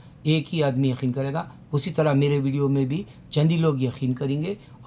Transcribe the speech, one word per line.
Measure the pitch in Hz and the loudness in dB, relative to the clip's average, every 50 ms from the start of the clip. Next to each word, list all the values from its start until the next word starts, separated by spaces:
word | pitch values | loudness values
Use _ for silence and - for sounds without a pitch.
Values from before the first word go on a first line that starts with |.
| - - - - - | -20 -20 -20 -4 0
एक | 151 156 160 139 | 0 0 0 0
ही | - - 165 | -2 -2 0
आदमी | 147 139 127 131 139 135 | 0 2 2 2 2 0
यकीन | 127 127 - 127 123 | 0 0 -2 -2 -2
करेगा। | 135 135 139 139 160 - - - - - - - | -2 -4 -4 -4 -6 -6 -8 -12 -20 -8 -4 -4
उसी | 143 - 185 | -4 -4 -2
तरह | 156 - 156 156 143 | 0 0 2 2 4
मेरे | 139 143 143 147 143 | 4 4 2 2 2
वीडियो | 135 139 135 143 143 139 | 0 0 0 0 0 2
में | 139 139 135 | 2 0 0
भी | 127 147 170 202 - - - - - | 0 -2 -4 -6 -10 -14 -20 -16 -4
चंद | - 151 151 160 | 0 2 2 4
ही | 170 | 4
लोग | 165 160 160 143 131 131 | 2 2 2 2 0 -2
यकीन | 123 113 - 135 127 127 | -2 -2 -2 -2 -2 -2
करेंगे | 127 143 135 139 147 151 185 208 - - - - - - | -2 -2 -4 -2 -4 -4 -6 -6 -8 -12 -20 -20 -8 -2